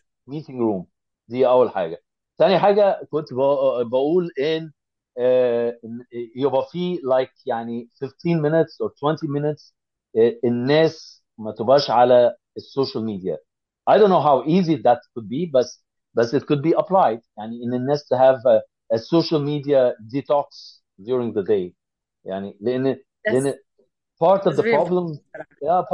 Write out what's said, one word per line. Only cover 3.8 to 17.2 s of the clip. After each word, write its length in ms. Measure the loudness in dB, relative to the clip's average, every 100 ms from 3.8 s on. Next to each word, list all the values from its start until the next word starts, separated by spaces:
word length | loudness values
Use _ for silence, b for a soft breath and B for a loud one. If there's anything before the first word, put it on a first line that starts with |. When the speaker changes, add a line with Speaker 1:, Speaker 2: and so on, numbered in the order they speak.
| -2
Speaker 1:
بقول 420 | -2 0 0 -2 -4
إن، 320 | -4 -4 -8 _ _ _ _ -2
آه، 640 | 2 2 2 0 -2 -6 -14
إن 200 | -16 -14 -12 -12 -4
يبقى 320 | 0 0 -2
في 260 | -6 -6 -4
like 440 | -2 0 -2 _ -8
يعني 440 | -6 -6 -10 -12 _ -14
fifteen 360 | _ -2 0
minutes 440 | 2 0 -2 -4 -8
or 40 |
twenty 380 | -4 -4 -4 -6
minutes، 460 | -4 -4 -6 _ _ _ _ _ 2
آه، 220 | 2 2
الناس 800 | -4 -2 0 2 2 -2 -20 _ _ -14
ما 140 | -14
تبقاش 380 | -6 2 2 2
على 460 | 2 6 6 4 0 _ -18
السوشيال 480 | -10 -4 -4 -4 -8
ميديا. 320 | -6 -8 -8 _ _ _ _ 2
I 40 |
don't 160 | 4 4
know 140 | 4 2
how 180 | 2 2
easy 300 | 0 0 0
that 220 | 2 0 _
could 140 | -16 -10
be، 240 | -8 -2
بس، 320 | -2 -2 -8 _ _ _
بس 220 | -2 0 -2
it 40 |
could 220 | -2 -2
be 120 | 0 -2
applied. 440 | 0 2 2 -2